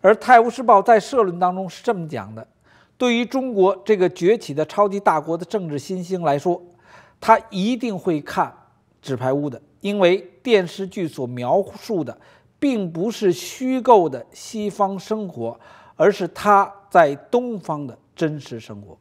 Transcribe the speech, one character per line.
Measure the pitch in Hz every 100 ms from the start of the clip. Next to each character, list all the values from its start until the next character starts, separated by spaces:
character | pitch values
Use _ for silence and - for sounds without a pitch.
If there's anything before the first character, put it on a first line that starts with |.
而 | 190 214
《泰 | - 247
晤 | 233
士 | 233
报》 | 240 208
在 | 196 226
社 | - 269
论 | 202 175
当 | 180
中 | 185 190
是 | -
这 | -
么 | 208 160
讲 | 123 101
的 | 110 110 _ _ _ _ _
：“对 | 247
于 | 233 240
中 | 269 262
国 | 214 185 190
这 | - 180
个 | 180
崛 | 180 170 226
起 | -
的 | 143
超 | 151 - 208
级 | 196
大 | 196 160
国 | 147 170
的 |
政 | 175 220 175
治 | 143
新 | - 185
星 | 175 185
来 | 165 143
说， | 180 175 - _ _ - _ _
他 | - 226 -
一 | 196 202 247
定 | 247 190
会 | - 156
看 | 143 - 147 - _ _ _ _
《纸 | -
牌 | 127 127
屋》 | 139 147
的， | 143 _ _
因 | 202 202
为 | 180 190 - _
电 | - 220 175
视 | - 196
剧 | 208 165
所 | - 123
描 | 123 123 170 196 -
述 | - 208
的 | 127 - _ _ _ _
并 | 285 240 185
不 | 165 202
是 | - 202
虚 | 175 - - 254 262
构 | 247 226 165
的 | 131 -
西 | - - 220 208
方 | 190 196 196
生 | - 220 202
活， | 143 117 120 - - -
而 | _ 170
是 | 196 175
他 | - 208 202 196 - _
在 | 190 156
东 | 139 - 240 247 220
方 | - 151 143
的 | 110 _ _
真 | 160 151
实 | 131 120
生 | - 104
活。” | 101 82